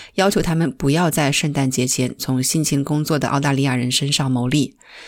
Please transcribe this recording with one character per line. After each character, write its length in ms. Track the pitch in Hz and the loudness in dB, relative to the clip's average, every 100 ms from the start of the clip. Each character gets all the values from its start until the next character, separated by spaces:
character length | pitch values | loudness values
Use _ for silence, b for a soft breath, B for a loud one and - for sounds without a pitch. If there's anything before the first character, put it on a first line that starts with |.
| B - | B 0
要 140 | 190 | 2
求 120 | 202 | 2
他 120 | 175 | 0
们 160 | 165 165 | 0 0
不 200 | - 139 | 0 0
要 200 | 151 175 | 2 2
在 220 | 156 143 | 2 0
圣 220 | 143 156 | 0 0
诞 180 | 143 135 | 0 0
节 160 | 127 127 | 0 0
前 260 | - 127 - | 0 -2 -4
从 240 | - 127 | -2 0
辛 180 | 127 160 | 0 0
勤 220 | 151 143 | 0 0
工 180 | 139 151 | 0 -2
作 160 | 151 151 | 0 0
的 120 | - | 0
澳 100 | 139 | 0
大 140 | 143 | 0
利 80 | 135 | 0
亚 120 | 139 | 0
人 160 | 127 123 | 0 0
身 220 | 123 143 | -2 -2
上 180 | 147 139 | -2 0
牟 200 | 127 123 | 0 2
利。 260 | 147 131 - B B | 0 0 -4 B B